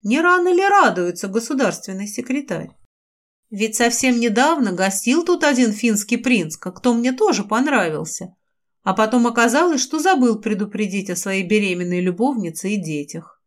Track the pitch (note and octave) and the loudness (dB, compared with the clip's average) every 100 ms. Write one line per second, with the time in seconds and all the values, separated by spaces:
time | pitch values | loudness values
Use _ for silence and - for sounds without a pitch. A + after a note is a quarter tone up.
0 | G3+ C4+ F4 F4+ F4+ F4+ G4 G4+ C4+ F3+ | 0 2 4 4 4 4 4 4 4 2
1 | F3 F3 G3 G#3 A3+ C#4 A3 E3+ - F#3+ | -4 -4 -4 -4 -4 0 0 -2 -10 -10
2 | G#3 A3+ B3 C4+ C#4+ D#3+ D3+ _ _ _ | -8 -10 -6 -6 -4 -8 -8 _ _ _
3 | _ _ _ _ _ G3+ A3 G#3+ A#3+ B3 | _ _ _ _ _ -4 -4 2 0 2
4 | C4 A#3+ A#3 G#3 C#4+ E4 G#3+ F3+ F#3+ G3 | 0 2 2 2 2 2 0 0 -2 0
5 | - D4 E4+ F4 D4+ B3+ A#3 G#3 A#3+ G#3 | 0 2 2 2 2 4 2 2 0 0
6 | - A#3 B3 A#3+ D#3+ - F#3 F3+ B3+ A#3 | -2 -2 2 0 0 -8 -12 -2 0 2
7 | A#3+ C4 G#4 G3 G3+ A3 D4 B3+ F3 D#3 | 0 2 0 0 -2 0 2 2 0 -4
8 | E3 - F#3 _ _ _ _ _ - F#3+ | -8 -10 -14 _ _ _ _ _ -4 0
9 | A3 B3 A#3 A#3 A#3+ C4 F4 D4 - D#4 | 2 2 2 2 2 4 2 0 -2 -2
10 | E4+ F#4 B3 A3 A3 G#3 G#3 G3+ G#3 G3 | 0 2 2 0 -4 -4 -4 -4 -4 -4
11 | G3 F3+ G3 F#3+ F3+ G#3+ G3+ F3 F3+ F3+ | -6 -6 -4 -4 0 0 2 -2 -2 0
12 | F#3 F3 B3 B3 F3 D#3+ F#3+ G#3 D#3+ D3+ | -2 0 0 0 -6 -6 -4 -4 -4 -6
13 | C#3+ E3 D#3+ _ | -8 -12 -16 _